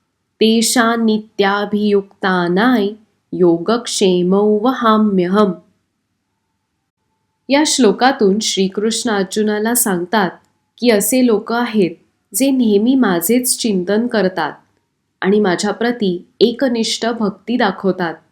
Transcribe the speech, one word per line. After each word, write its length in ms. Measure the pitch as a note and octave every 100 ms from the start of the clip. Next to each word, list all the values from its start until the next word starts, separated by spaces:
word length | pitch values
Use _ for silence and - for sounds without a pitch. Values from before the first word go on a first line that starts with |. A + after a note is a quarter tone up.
| _ _ _ _
तेषां 640 | A3 A3+ A3+ C4 A3+ A#3 A3
नित्याभियुक्तानां 1800 | G#3+ - - G3 G3+ G3+ G#3 G#3 G3+ G3 _ G3 F#3 F3 F3+ A#3+ B3 G3+ G#3+ _ _ _
योगक्षेमौ 1120 | E3+ F3 E3+ E3+ A#3 - - G3 F3+ F3+ G3
वहाम्यहम्." 1080 | G#3 G#3+ A#3 C4 A#3 A3 G#3+ F#3 F3 G3+ G#3 E3+ _ _ _ _ _ _ _ _ _ _ _ _ _ _ _ _ _ _ -
या 140 | C#4 D4+
श्लोकातून 720 | - A3+ F#3+ B3 C4 G3+ G3+
श्रीकृष्ण 720 | G#3+ - F#3+ G3+ G#3+ A3 B3
अर्जुनाला 640 | G3+ F#3+ - G#3+ G#3 A3 B3
सांगतात 560 | A3 F#3 F3 A3 F3+ - _ _ _ _
की 120 | A#3
असे 360 | G#3 G#3 C4 B3
लोक 280 | G#3 -
आहेत 380 | A3+ A#3+ A3 F3 - _ _ _ G3+
जे 160 | C4+
नेहमी 440 | C4 A3+ G3+ A3+ C4+
माझेच 640 | A3 F3 E3+ A#3+ B3 -
चिंतन 500 | A#3 F#3+ F3 G#3 A#3+
करतात 460 | A3+ F#3 F#3 D3 - _ _ _ _ _ _
आणि 180 | F3+ G#3
माझ्याप्रती 880 | G3+ E3+ G#3 G3 A#3 A#3+ G3 F3 - _
एकनिष्ठ 640 | A3+ A3+ C#4 A#3 A3+ - A3+
भक्ती 520 | A3+ G#3 G3+ - B3
दाखवतात. 560 | G#3+ G#3+ G3 F#3 F3 D#3 _